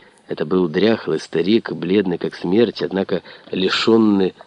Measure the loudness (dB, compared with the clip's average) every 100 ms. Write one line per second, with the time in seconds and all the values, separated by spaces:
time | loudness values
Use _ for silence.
0 | -20 _ -12 -8 -2 0 0 2 2 0
1 | -2 -6 -4 -2 2 0 0 -6 0 0
2 | 0 -2 -6 -6 0 2 2 -2 -4 -4
3 | -2 -4 -8 -20 -10 -4 -2 0 2 4
4 | 4 4 0 -4